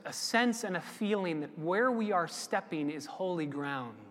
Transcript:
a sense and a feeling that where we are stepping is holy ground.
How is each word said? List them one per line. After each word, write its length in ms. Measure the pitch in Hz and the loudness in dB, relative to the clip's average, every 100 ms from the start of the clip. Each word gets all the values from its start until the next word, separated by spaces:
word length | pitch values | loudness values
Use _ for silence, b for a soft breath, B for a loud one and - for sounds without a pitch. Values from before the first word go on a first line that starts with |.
| - | -8
a 60 | |
sense 500 | - - 226 240 226 | -4 2 4 4 2
and 120 | 208 180 | 0 -2
a 60 | |
feeling 580 | - - 208 208 180 156 | -4 -2 0 2 2 0
that 180 | 143 - | -2 -4
where 340 | 156 190 254 | 0 4 4
we 200 | 233 214 | 4 2
are 160 | 190 165 | 2 2
stepping 600 | - - 202 190 165 147 | -4 -2 -2 0 -2 -2
is 140 | 156 - | -2 -6
holy 400 | - 190 175 151 | -4 -2 0 -2
ground. 500 | 139 143 139 123 110 104 | -2 -4 -4 -6 -10 -16